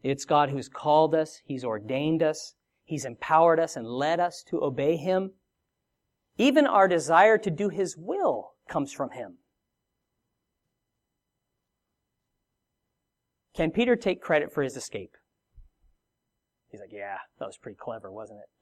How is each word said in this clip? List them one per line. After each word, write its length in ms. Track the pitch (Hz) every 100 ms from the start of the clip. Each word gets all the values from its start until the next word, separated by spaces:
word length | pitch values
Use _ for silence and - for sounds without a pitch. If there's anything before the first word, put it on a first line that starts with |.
It's 220 | 131 139 -
God 240 | 147 143
who's 200 | 139 127
called 460 | - 151 151 156 160
us, 260 | 156 - _
He's 180 | 131
ordained 580 | 123 107 107 131 151 160
us, 320 | 160 156 - _ _ _
He's 220 | _ 151 131
empowered 540 | 120 - 160 170 165
us 160 | 165 -
and 120 | 113
led 320 | 123 147 170
us 240 | 175 - -
to 140 | 165
obey 320 | 143 127 143 160
Him. 360 | 156 185 190 _ _ _ _ _ _ _ _ _ _ -
Even 300 | 247 285 277
our 200 | 208 190
desire 500 | 175 139 170 214 214
to 140 | 202
do 160 | 156 202
His 300 | 165 180 160
will 560 | 180 381 339 120 - _ -
comes 240 | 165 139
from 180 | - 131
Him. 260 | 127 104 87 _ _ _ _ _ _ _ _ _ _ _ _ _ _ _ _ _ _ _ _ _ _ _ _ _ _ _ _ _ _ _ _ _ _ _ _ _ _ _ _ _ -
Can 160 | 165
Peter 260 | 165 240 233
take 240 | 202 180
credit 320 | - 156 -
for 100 | -
his 140 | 139 131
escape? 400 | - 107 90 _ _ _ _ - - _ _ _ _ _ _ _ _ _ _
He's 80 | 104
like, 140 | 101
"Yeah, 240 | 107 101 95 - _
that 60 | 104
was 120 | -
pretty 200 | - 101
clever, 320 | - 113 98
wasn't 300 | 101 104 104
it? 60 | - _